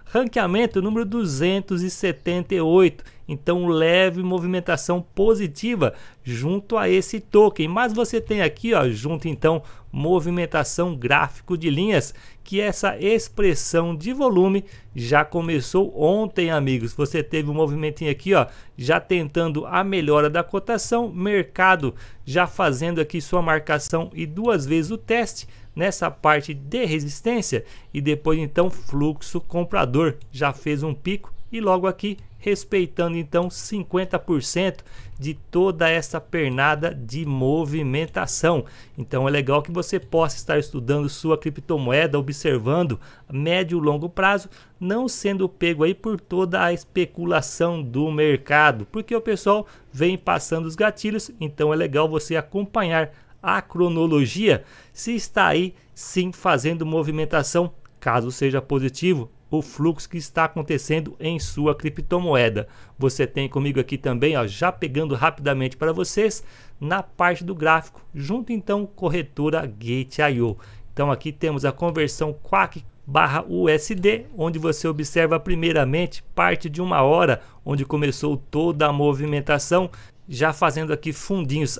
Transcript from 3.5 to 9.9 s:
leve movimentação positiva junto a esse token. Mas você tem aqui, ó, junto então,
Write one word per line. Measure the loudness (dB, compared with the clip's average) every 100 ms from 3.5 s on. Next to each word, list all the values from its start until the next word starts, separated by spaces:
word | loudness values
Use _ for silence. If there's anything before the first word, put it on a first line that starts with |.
| 0 2
leve | 4 4 4 4 2
movimentação | -2 -2 -2 -2 -2 -2 0 -2 -2
positiva | 2 4 4 0 -4 -2 0 0 -2 -14 -14
junto | -8 -4 -2 -4 -2 0
a | 2
esse | 2 0 -6
token. | 2 6 6 4 -2
Mas | 0 0
você | 0 -2 -2
tem | -2 0
aqui, | 0 0 0
ó, | 2 2
junto | 0 -4 -4 -4
então, | 0 2 2 -4 -16 -12